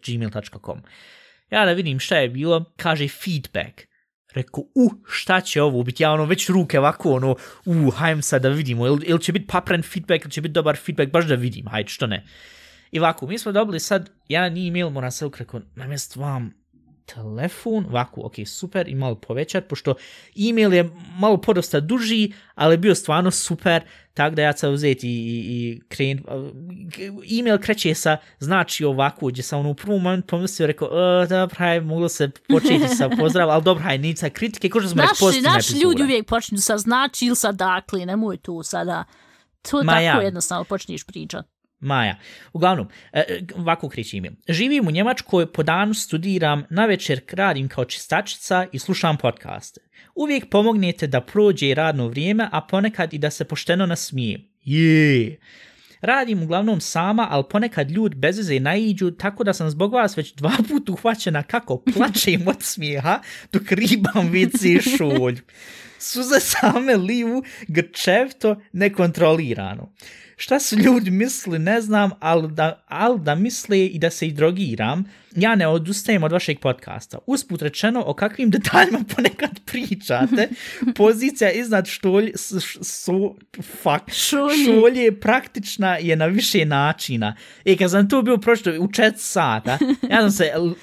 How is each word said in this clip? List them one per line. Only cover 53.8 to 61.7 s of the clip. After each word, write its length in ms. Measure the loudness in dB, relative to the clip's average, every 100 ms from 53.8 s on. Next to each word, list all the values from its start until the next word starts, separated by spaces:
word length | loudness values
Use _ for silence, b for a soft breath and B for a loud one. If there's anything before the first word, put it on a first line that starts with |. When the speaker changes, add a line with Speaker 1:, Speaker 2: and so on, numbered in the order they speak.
| 0
Speaker 1:
nasmijem." 540 | -2 -4 -4 -4 -6 -12 _
Je. 760 | -2 4 6 6 6 4 0 -6 b b b b b b
"Radim 420 | 0 0 0 -2
uglavnom 380 | 0 0 0 0
sama, 460 | -2 -2 0 0 2
ali 140 | 0 0
ponekad 400 | 0 0 -2 -2
ljud 240 | 0 -2
bez 220 | 0 0 0
veze 240 | -2 0
naiđu, 500 | 0 0 0 0 -2
tako 340 | -2 -4 -2
da 80 | -2
sam 180 | 0 -2
zbog 220 | -2 0
vas 240 | 2 0 -2
već 180 | -8
dva 180 | -4 0 0 0
puta 240 | -2 -2
uhvaćena 500 | -2 -2 -2 -2 -2
kako 400 | -2 -4 -2